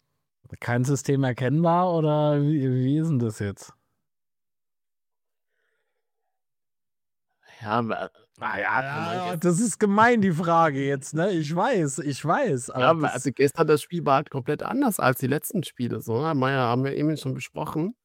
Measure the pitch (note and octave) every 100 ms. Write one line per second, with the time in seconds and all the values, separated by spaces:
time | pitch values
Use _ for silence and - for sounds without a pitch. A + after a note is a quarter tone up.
0 | _ _ _ _ - - - A#2+ B2+ C#3
1 | - C#3 C3 A#2+ B2 D3+ E3+ E3+ F#3 E3
2 | D#3 D3+ D3+ D3 C#3+ D#3 C3 B2+ B2+ D3
3 | D#3+ C3+ A#2 - G2+ F#2+ - - _ _
4 | _ _ _ _ _ _ _ _ _ _
5 | _ _ _ _ _ _ _ _ _ _
6 | _ _ _ _ _ _ _ _ _ _
7 | _ _ _ _ _ - G#2+ A2+ A2+ G2
8 | F#2+ - _ _ G2+ F#2+ G2+ G#2+ C3+ D3
9 | E3 F3+ F3+ F3 F3 F3 A#3 - G#3 G3+
10 | A3+ A#3+ F#3+ D#3+ E3+ E3 E3 C3+ C#3 C#3
11 | C3+ D3+ F#3 F3 D3 E3 A3 A3 D3 D#3
12 | D3+ C3+ C#3+ G#3 C4 C3 - B2+ B2+ E3
13 | C3+ B2+ - - C#3 - D#3 D3+ - F3
14 | D3 C#3 D3+ C#3 A#2+ D3 - B3+ C#4 -
15 | B2+ C3 B2+ D3 - G3+ - - A#2+ A2
16 | A2+ A2+ D#3+ D3 C3 C3+ A#2+ B2 C3+ -
17 | D3+ D3+ C3+ C3 - D3+ D#3 D#3 F3+ -